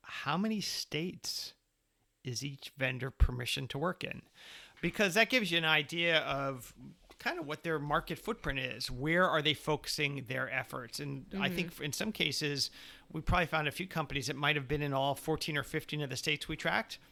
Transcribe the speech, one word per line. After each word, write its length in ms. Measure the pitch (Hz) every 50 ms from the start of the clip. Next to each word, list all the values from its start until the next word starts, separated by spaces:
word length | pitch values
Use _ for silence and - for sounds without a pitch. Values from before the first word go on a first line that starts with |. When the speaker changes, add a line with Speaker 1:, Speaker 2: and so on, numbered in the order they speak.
Speaker 1:
how 360 | - - - - - 135 151
many 240 | 180 208 220 220 208
states 920 | - - - - - - - 151 165 185 175 - - - - - - - - _ _ _ _ _ _ _ _ _ _ _ _ _ -
is 200 | 131 120 113 -
each 280 | 143 139 135 - - -
vendor 340 | 135 131 127 131 123 127 135
permissioned 580 | - - - - 127 123 123 - - 139 135 120
to 80 | -
work 260 | 139 151 185 170 - -
in, 180 | - - - - _ _ - - - - - - - - -
because 320 | - 170 - - 214 190 165
that 160 | 214 226 220
gives 220 | 262 254 214 170
you 60 | 170
an 80 | 170 165
idea 540 | 156 156 151 147 127 165 170 170 170 165 156
of 540 | 139 143 139 139 139 135 135 123 117 - - 117 127 139 156 - - - -
kind 220 | - - 240 339 359
of 80 | 320
what 160 | 139 151 - -
their 160 | 170 160 147
market 400 | 143 147 147 165 165 - 165 -
footprint 400 | - 208 226 - - 151 139 135
is. 320 | 131 123 - - - -
Where 360 | 127 123 139 156 165 180 185
are 140 | 170 143 156
they 120 | 143 156 147
focusing 720 | - - - 151 143 - - - - 151 139 143 139 123
their 240 | 113 131 127 131 -
efforts? 480 | 127 135 127 - - 131 120 113 - -
And 260 | 143 139 139 135 - - - 196
I 100 | - 185
think 220 | 180 185 175 170
Speaker 2:
Mm-hmm. 100 | - -
Speaker 1:
f-, 40 | 143
in 80 | 151 127
some 180 | - - 220
cases, 580 | 214 - 165 151 131 - 151 147 143 135 - - - - - - - - - -
we 100 | - 160
probably 260 | - - 175 175 170
found 200 | 147 160 160 151
a 40 | 143
few 160 | - - 190
companies 400 | 185 - 165 151 - 139 143 120
that 80 | 123 143
might 200 | 135 147 147 151
have 120 | 147 135
been 140 | 120 151 147
in 120 | 147 143 139
all 220 | 135 139 139 135
fourteen 420 | - - 156 160 147 - - 151
or 60 | 143 131
fifteen 380 | - - 156 - - 151 151
of 80 | 147 131
the 80 | 131
states 300 | 123 - 160 151 143 -
we 80 | - 160
tracked. 440 | - - 165 170 214 226 - - - - -